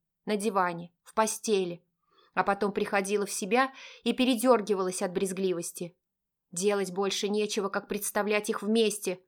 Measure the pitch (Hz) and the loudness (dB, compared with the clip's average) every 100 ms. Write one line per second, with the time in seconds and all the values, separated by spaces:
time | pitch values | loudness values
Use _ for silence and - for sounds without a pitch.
0 | _ _ - 208 214 196 180 170 175 _ | _ _ -4 -2 0 2 0 -2 -12 _
1 | - - 220 - - 196 175 170 _ _ | -8 0 0 0 0 0 0 -6 _ _
2 | _ _ _ - 196 196 208 202 208 202 | _ _ _ -2 0 2 0 0 0 0
3 | 190 208 196 - 190 240 262 - - - | 0 -2 -2 -6 0 2 2 -2 -20 -6
4 | 233 240 247 233 247 226 202 196 185 180 | -2 2 4 4 4 4 4 0 0 -2
5 | 190 180 196 185 190 170 170 - 170 _ | -4 -2 -2 0 0 -2 -6 -10 -12 _
6 | _ _ _ _ _ 170 202 202 185 180 | _ _ _ _ _ -2 0 0 -2 -2
7 | 196 - 202 208 208 220 190 202 - 208 | -2 0 0 0 0 -2 -2 -4 -4 -6
8 | - 214 202 208 208 208 202 226 214 202 | -2 -2 0 0 0 -4 2 2 2 0
9 | 196 185 | -6 -6